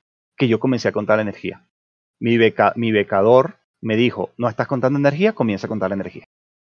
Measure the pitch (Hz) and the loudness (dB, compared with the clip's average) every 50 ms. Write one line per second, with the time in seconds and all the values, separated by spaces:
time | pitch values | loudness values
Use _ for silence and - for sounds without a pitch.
0 | _ _ _ _ _ _ _ - 143 117 113 107 - 131 127 117 - 104 90 107 | _ _ _ _ _ _ _ -2 0 0 0 0 0 -2 -2 -2 -2 -2 -4 -2
1 | 104 98 107 110 107 101 95 - - - - - _ _ _ _ _ _ _ _ | -2 0 0 0 0 -4 -8 -10 -10 -12 -12 -12 _ _ _ _ _ _ _ _
2 | _ _ _ _ 120 117 120 117 113 110 - - 104 98 - 117 117 113 107 104 | _ _ _ _ -2 0 2 4 4 4 4 2 2 2 2 0 -2 0 0 0
3 | 98 - 104 98 101 113 123 131 139 165 - _ _ _ _ _ - 113 110 110 | 0 0 0 2 4 6 6 4 4 2 -4 _ _ _ _ _ -6 -2 0 2
4 | 123 117 - 101 92 - _ - 120 117 110 - 120 - 143 123 120 131 143 143 | 2 0 0 -4 -8 -8 _ -6 -6 -4 -2 -4 -4 -4 -4 -2 0 0 0 2
5 | 143 139 143 160 196 220 214 - 127 110 101 95 - 101 110 101 95 95 98 98 | 2 0 2 2 0 0 0 -2 -2 -2 -2 -4 -6 -8 -6 -4 -4 -4 -4 -6
6 | 90 92 - 80 - _ _ _ _ _ _ _ | -8 -10 -14 -18 -20 _ _ _ _ _ _ _